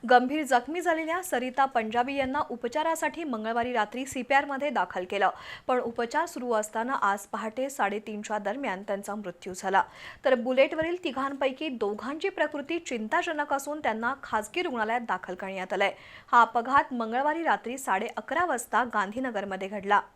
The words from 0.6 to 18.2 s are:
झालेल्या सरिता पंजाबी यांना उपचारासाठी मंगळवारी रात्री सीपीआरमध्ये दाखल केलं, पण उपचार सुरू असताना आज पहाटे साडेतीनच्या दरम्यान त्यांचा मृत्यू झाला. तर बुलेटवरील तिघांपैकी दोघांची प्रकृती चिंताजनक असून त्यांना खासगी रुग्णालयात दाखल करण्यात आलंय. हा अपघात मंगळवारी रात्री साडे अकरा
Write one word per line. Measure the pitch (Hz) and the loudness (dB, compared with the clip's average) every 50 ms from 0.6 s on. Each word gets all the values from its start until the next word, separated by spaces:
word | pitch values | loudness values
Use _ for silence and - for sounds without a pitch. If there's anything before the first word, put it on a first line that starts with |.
| 240 269 320 359 | 2 0 -6 -2
झालेल्या | 320 359 320 320 330 311 330 359 | 0 0 0 0 0 -2 -2 -4
सरिता | 370 - - 247 247 254 247 - 277 | -2 -2 -2 -2 -2 -2 0 0 0
पंजाबी | 269 - 233 220 220 214 240 247 269 277 | 2 2 0 -2 2 0 0 0 2 0
यांना | 277 269 262 262 294 302 - | -2 0 0 0 -2 -2 -2
उपचारासाठी | 247 233 - 233 - 302 311 330 330 320 330 294 269 302 339 | -6 -6 -6 -2 -2 0 0 0 0 0 -2 -4 -4 -4 -6
मंगळवारी | 294 240 214 214 220 233 240 233 247 | -4 -4 -4 -2 0 0 0 0 2
रात्री | 247 226 208 214 - 247 269 | 2 0 0 0 -2 -8 -8
सीपीआरमध्ये | 262 - 269 240 - 277 277 285 285 277 269 285 294 | -6 -6 -8 -2 4 4 4 4 2 -4 -2 -2 -2
दाखल | 247 214 180 185 - 190 180 | 0 0 -2 -2 -2 -6 -4
केलं, | 185 202 196 202 180 - - - - - - - | -2 0 2 2 2 2 -2 -14 -14 -16 -10 -2
पण | - 254 247 | 0 0 2
उपचार | - 233 233 - 233 233 - 302 330 | 0 -2 -2 -4 -4 0 0 -2 -2
सुरू | 339 - 285 247 247 | -2 -4 -6 -2 0
असताना | 233 214 214 214 - 226 226 247 | 0 0 0 0 -4 -4 -2 -2
आज | 269 - - 196 196 208 - | 0 2 2 2 2 0 -4
पहाटे | - - 214 220 226 226 262 262 277 | -6 -6 -6 -6 -6 -4 -4 -4 -4
साडेतीनच्या | 269 - 220 196 208 208 208 - 214 208 214 - 220 214 | 0 0 0 0 0 -2 -6 -6 -8 -8 -6 -4 -4 -2
दरम्यान | 202 202 214 269 277 233 190 185 | -2 -2 -4 -2 -4 -4 -4 -4
त्यांचा | 208 - 202 196 196 - 202 | -4 -4 -4 -4 -4 -6 -8
मृत्यू | 220 202 185 170 - - 190 185 | -6 -6 -8 -10 -10 -10 -10 -10
झाला. | - - 190 190 196 - - - - - - - - - | -4 -2 4 4 4 2 2 -6 -16 -16 -16 -16 -2 2
तर | 277 254 | 4 4
बुलेटवरील | 240 226 254 254 254 269 320 330 320 320 330 349 359 - | 4 2 2 6 6 6 4 4 0 0 0 -2 -2 -4
तिघांपैकी | 320 240 269 269 277 285 269 285 277 262 - 311 320 | -4 -2 -2 -4 -4 -2 0 -2 -2 -2 -2 -6 -6
दोघांची | 262 233 220 202 208 208 220 247 294 320 311 381 | -2 -2 -2 -2 -2 -4 -6 -6 -6 -4 -4 -4
प्रकृती | 381 - 311 302 302 285 277 - 330 339 | 0 0 -2 0 0 -6 -6 -4 -6 -6
चिंताजनक | 339 - 262 233 220 220 302 339 349 349 320 294 294 294 | -4 -6 -6 -6 -2 0 2 2 2 0 -2 -2 0 0
असून | 294 277 277 294 294 311 | 0 -2 -2 -4 -8 -2
त्यांना | 294 247 220 220 226 240 277 269 | -2 -2 -2 0 -2 -2 -2 -4
खासगी | - - - 220 214 - - 339 | -6 -2 -2 -2 -2 -2 -4 -2
रुग्णालयात | 359 349 254 233 214 214 226 247 | -2 -2 0 -2 0 0 0 -2
दाखल | 233 220 190 180 - - 180 | 0 -2 -4 -4 -2 -8 -8
करण्यात | 180 202 190 190 190 185 190 | -8 -6 -8 -6 -6 -6 -4
आलंय. | 196 185 202 190 - - - - - - - - | 0 2 2 2 0 -4 -18 -20 -20 -20 -6 4
हा | - 240 | 6 6
अपघात | 233 226 - 247 240 254 269 285 302 - 262 | 6 8 4 -2 0 4 4 4 4 4 -2
मंगळवारी | 240 226 220 226 254 277 294 302 330 | -4 -2 0 0 0 2 2 0 2
रात्री | 339 294 214 196 - 233 247 269 | 2 2 2 2 0 -6 -8 -6
साडे | - 254 196 190 220 233 - | 0 0 0 0 0 -2 -6
अकरा | - | -8